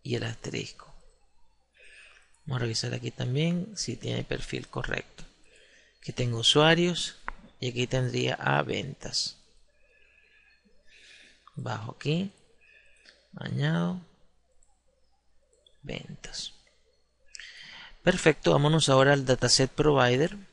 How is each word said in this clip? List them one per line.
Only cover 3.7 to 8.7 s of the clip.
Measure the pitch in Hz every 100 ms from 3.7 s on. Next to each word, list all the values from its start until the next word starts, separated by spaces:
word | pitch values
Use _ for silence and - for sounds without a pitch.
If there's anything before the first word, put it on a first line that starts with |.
| 214
si | - -
tiene | 135 120
perfil | - 127 - 127 -
correcto. | - - - - - - _ - _ _ - _ _
Aquí | -
tengo | - 123 117
usuarios | 113 147 156 165 175 170 - - - - - _
y | 123
aquí | 120 123
tendría | 131 127 123 127
a | - - 143
ventas. | 147